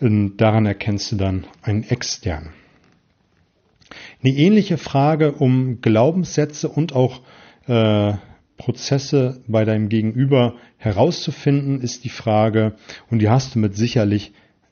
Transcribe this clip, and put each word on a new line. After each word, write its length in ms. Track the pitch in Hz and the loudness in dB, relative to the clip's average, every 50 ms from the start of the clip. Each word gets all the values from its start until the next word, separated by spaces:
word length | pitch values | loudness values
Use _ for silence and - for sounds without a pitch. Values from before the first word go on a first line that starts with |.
Und 360 | 139 113 107 104 101 98 98 - | 0 0 2 2 0 0 0 2
daran 280 | 110 110 107 110 107 | 2 2 4 4 2
erkennst 480 | 104 101 - - 113 104 101 - - 113 | 0 -2 -4 -4 -6 -4 -4 -4 -6 -4
du 20 | |
dann 300 | 98 98 95 95 92 90 - - _ | -2 -2 -2 -2 -4 -6 -10 -18 _
einen 220 | - 107 104 107 117 | -6 -4 -4 -4 -2
Externen. 640 | - 123 123 - - - - - 95 82 80 80 82 - - _ _ _ _ _ _ _ _ _ _ _ _ _ _ _ _ _ _ _ _ _ _ _ _ _ _ - - - - - _ - | -4 -6 -6 -6 -8 -10 -8 -6 -8 -8 -8 -10 -14 -18 -20 _ _ _ _ _ _ _ _ _ _ _ _ _ _ _ _ _ _ _ _ _ _ _ _ _ _ -20 -20 -20 -20 -14 _ -2
Eine 100 | 127 135 | 0 2
ähnliche 420 | 139 151 190 214 214 196 - 175 143 | 4 4 4 6 4 4 2 -2 -6
Frage, 560 | - - - 139 139 151 160 147 156 147 - | -4 -2 0 2 2 2 2 2 2 0 0
um 480 | - 143 127 127 127 131 131 120 - | 2 2 2 2 2 0 -2 -4 -2
Glaubenssätze 880 | - 117 107 110 120 151 170 185 170 - - 151 147 151 151 - - 156 | 0 2 4 4 4 4 2 0 -4 -4 -2 -2 -2 -2 -4 -8 -8 -6
und 240 | - - 160 - - | -2 -2 -4 -2 0
auch, 280 | 127 131 127 127 - _ _ - - - - - _ _ - | 0 0 0 -2 -6 _ _ -20 -20 -20 -20 -20 _ _ -2
äh, 460 | 120 113 110 107 107 104 104 104 104 98 - - - _ _ _ _ - | 0 2 2 4 2 2 2 0 -2 -4 -8 -14 -20 _ _ _ _ -12
Prozesse 840 | - - 113 - - - 139 139 139 - 147 139 127 127 139 127 - - | -6 -6 -6 -6 -4 -2 -2 -2 -2 0 0 0 0 0 -4 -8 -10 -2
bei 180 | 107 110 110 | 0 0 2
deinem 240 | 110 110 107 107 101 | 2 0 0 0 0
Gegenüber 640 | 113 110 107 110 110 123 135 135 143 127 120 120 120 - - - _ _ | 0 0 0 0 0 0 0 2 4 4 2 2 0 -6 -20 -20 _ _
herauszufinden, 1040 | - 110 95 92 123 175 175 - - - 143 - - 143 139 143 139 139 139 131 | -6 -4 0 2 0 0 0 -4 -6 -8 -8 -4 -2 0 0 0 0 -2 -4 -4
ist 240 | 123 117 - - - | -4 -8 -10 -8 -12
die 40 | 113 | -14
Frage, 680 | - - - 113 107 107 110 113 104 110 110 110 107 - - - - - - - | -12 -8 -4 0 2 2 2 2 2 2 0 0 -2 -6 -18 -20 -20 -20 -10 -4
und 80 | 127 113 | -2 2
die 100 | 107 104 | 2 4
hast 240 | 117 135 131 - - | 2 2 0 0 -2
du 60 | 117 | 0
mit 160 | 107 104 95 | 0 0 0
sicherlich, 560 | 104 113 120 - 123 104 101 104 104 - - _ _ _ _ _ _ _ _ | -2 -4 0 0 0 0 2 0 -2 -4 -6 _ _ _ _ _ _ _ _